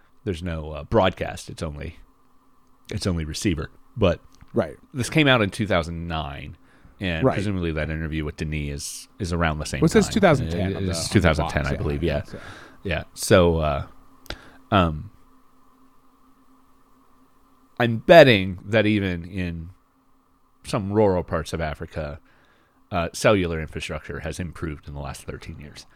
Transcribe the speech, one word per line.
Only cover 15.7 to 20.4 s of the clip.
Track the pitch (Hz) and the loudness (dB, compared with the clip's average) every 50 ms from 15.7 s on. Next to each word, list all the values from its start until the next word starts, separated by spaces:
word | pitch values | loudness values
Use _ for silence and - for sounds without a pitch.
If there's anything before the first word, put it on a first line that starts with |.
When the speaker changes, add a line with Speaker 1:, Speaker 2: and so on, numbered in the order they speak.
| _ _ _ _ _ _ _ _ _ _ 262 262 269 269 262 262 262 262 269 269 269 262 269 269 262 _ _ _ _ _ _ _ _ _ _ _ _ _ _ _ _ - | _ _ _ _ _ _ _ _ _ _ _ _ _ _ _ _ _ _ _ _ _ _ _ _ _ _ _ _ _ _ _ _ _ _ _ _ _ _ _ _ _ -2
Speaker 1:
I'm | 123 117 113 | 0 0 0
betting | 113 - - 175 165 143 131 110 95 92 98 90 92 - | 2 6 10 10 12 12 10 8 6 4 0 -6 -8 -4
that | 98 110 110 104 | 0 2 2 4
even | 107 107 101 98 92 87 85 85 | 4 2 2 0 -2 -4 -6 -8
in | 87 101 95 90 85 85 82 80 90 - _ _ _ _ _ _ _ _ _ _ _ _ _ | -10 -8 -6 -6 -6 -6 -10 -12 -14 -18 _ _ _ _ _ _ _ _ _ _ _ _ _